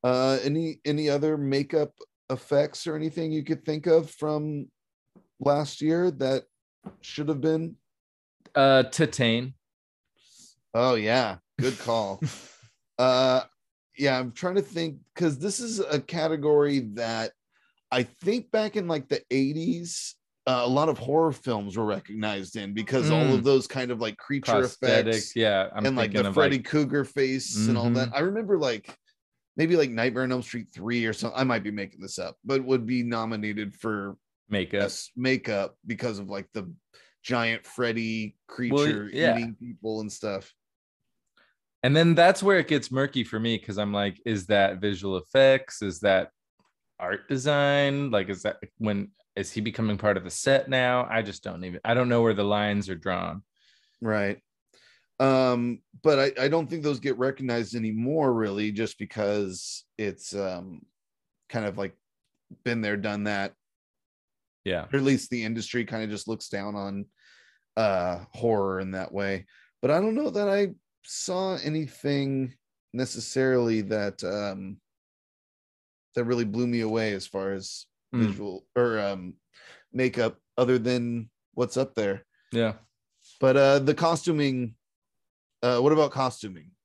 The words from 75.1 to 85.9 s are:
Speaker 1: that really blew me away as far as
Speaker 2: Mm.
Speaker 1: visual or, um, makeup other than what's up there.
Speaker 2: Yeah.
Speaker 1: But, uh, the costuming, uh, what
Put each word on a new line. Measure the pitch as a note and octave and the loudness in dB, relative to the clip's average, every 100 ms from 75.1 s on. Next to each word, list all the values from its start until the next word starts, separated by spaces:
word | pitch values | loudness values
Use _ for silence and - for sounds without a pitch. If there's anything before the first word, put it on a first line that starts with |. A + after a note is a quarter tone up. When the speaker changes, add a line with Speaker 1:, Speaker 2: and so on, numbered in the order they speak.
| _ _ _ _ _ _ _ _ _ _ - | _ _ _ _ _ _ _ _ _ _ -4
Speaker 1:
that | |
really | A#2+ B2 A2+ | 0 0 0
blew | A2 B2 | 0 0
me | A#2+ | 0
away | A2+ A2+ A2 | 0 0 -2
as | G2 - | -4 -6
far | G2 G2 | -6 -4
as | G2 F#2 - - _ _ | -6 -8 -14 -18 _ _
Speaker 2:
Mm. | B2 A2 | 0 0
Speaker 1:
visual | G2+ G2+ F#2 _ B2 | -2 -8 -10 _ 0
or, | A#2+ A2 | 2 2
um, | G2+ F#2+ F2+ - _ _ - - _ | -2 -4 -10 -16 _ _ -20 -20 _
makeup | A#2+ B2+ B2 A2+ - _ - | 0 0 2 -2 -2 _ 0
other | B2+ B2+ | 2 4
than | A2+ B2 A#2+ A#2 A2+ _ _ | 2 0 -2 -6 -8 _ _
what's | - B2 B2+ | -4 -2 0
up | C3+ - | -2 -2
there. | G2+ G2 _ _ _ | -2 -2 _ _ _
Speaker 2:
Yeah. | A#2 A2+ G#2+ _ _ _ _ _ _ | -2 -2 -2 _ _ _ _ _ _
Speaker 1:
But, | C3 C3 | 4 6
uh, | C3+ C#3 | 6 6
the | C3+ | 4
costuming, | D#3 E3 E3 F3 D#3 C#3+ B2+ A#2+ A2+ _ _ _ _ _ _ _ _ | 2 2 2 0 0 0 -2 -6 -10 _ _ _ _ _ _ _ _
uh, | B2 B2 | 0 4
what | C3+ | 4